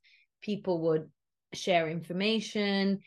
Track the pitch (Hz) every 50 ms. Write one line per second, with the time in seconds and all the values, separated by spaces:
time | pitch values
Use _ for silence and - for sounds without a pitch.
0 | _ _ _ _ _ _ _ _ - 214 202 202 - 185 175 165 165 165 160 156
1 | 156 - _ _ _ _ _ _ _ _ - - - 196 180 170 165 156 165 170
2 | 170 - 170 185 202 220 226 220 214 - - 214 208 202 196 196 196 196 196 196
3 | -